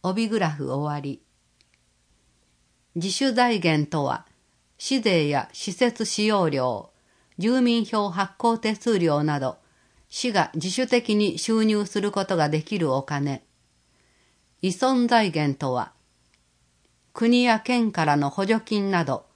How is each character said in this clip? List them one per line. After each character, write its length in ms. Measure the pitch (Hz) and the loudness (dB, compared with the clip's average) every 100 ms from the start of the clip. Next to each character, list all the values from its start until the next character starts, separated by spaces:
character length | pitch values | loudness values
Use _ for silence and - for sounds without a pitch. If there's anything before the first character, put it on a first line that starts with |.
帯 240 | 180 190 226 | -2 -2 0
グ 120 | 220 | 0
ラ 100 | 170 | -2
フ 220 | 147 139 | -2 -4
終 200 | 135 147 | -4 -4
わ 80 | 147 | -4
り。 220 | 139 131 _ _ _ _ _ _ _ _ _ _ _ _ _ _ _ _ _ 175 | -8 -10 _ _ _ _ _ _ _ _ _ _ _ _ _ _ _ _ _ -6
自 160 | 294 | -4
主 200 | 277 277 | 0 0
財 280 | 240 247 220 | 2 2 2
源 280 | 175 156 147 | 2 2 0
と 140 | 160 | -2
は、 240 | 139 - - _ _ _ _ _ | -2 -4 -8 _ _ _ _ _
市 240 | - 269 | -2 0
税 280 | 220 175 147 | 2 2 2
や 200 | 143 - | -2 -4
施 200 | - - | -10 -10
設 320 | 185 247 233 | 0 0 0
使 220 | 214 - 214 | -6 0 2
用 240 | 208 165 | 2 2
料、 400 | 143 127 107 - _ _ _ _ - | 0 -2 -4 -10 _ _ _ _ -4
住 220 | 208 254 | 0 2
民 240 | 240 233 | 4 2
票 260 | 214 214 202 | 0 -2 -2
発 220 | 175 196 - | -2 -6 0
行 220 | 233 226 | 0 0
手 160 | 214 | -2
数 240 | 208 240 208 | -2 0 2
料 240 | 165 147 | 2 2
な 160 | 151 143 | 0 0
ど、 200 | 131 - _ _ _ _ _ | -4 -6 _ _ _ _ _
市 240 | - 247 | -6 -2
が 180 | 202 160 | 0 0
自 160 | 165 180 | -2 -4
主 180 | 185 254 | -4 0
的 260 | 247 240 | 0 2
に 240 | 208 208 - | 2 2 -2
収 240 | - 220 | -2 2
入 240 | 220 208 202 | 2 2 -2
す 140 | 202 | -2
る 100 | 202 | -2
こ 140 | 202 | -4
と 120 | 190 180 | -2 0
が 120 | 151 | 2
で 140 | 156 | 0
き 180 | 151 - | -2 -2
る 120 | 156 | 0
お 120 | 131 | 0
金。 400 | 135 147 143 135 _ _ _ _ _ _ _ _ _ _ _ _ | -2 -4 -4 -6 _ _ _ _ _ _ _ _ _ _ _ _
依 100 | 190 | -6
存 380 | 180 262 254 240 | 0 0 2 4
財 220 | 240 208 | 4 2
源 260 | 156 147 135 | 0 -2 -2
と 160 | 135 | -4
は、 200 | 123 - _ _ _ _ _ _ _ _ _ _ _ _ | -4 -6 _ _ _ _ _ _ _ _ _ _ _ _
国 320 | - 226 247 | -2 2 4
や 160 | 247 220 | 4 2
県 320 | 226 247 226 | 2 0 0
か 120 | 185 | 0
ら 120 | 151 147 | 2 2
の 120 | 143 | 0
補 180 | 165 196 | -2 0
助 140 | 226 | 0
金 260 | - 214 196 | 0 -2 0
な 140 | 185 | 0
ど 220 | 147 120 - | 0 -4 -8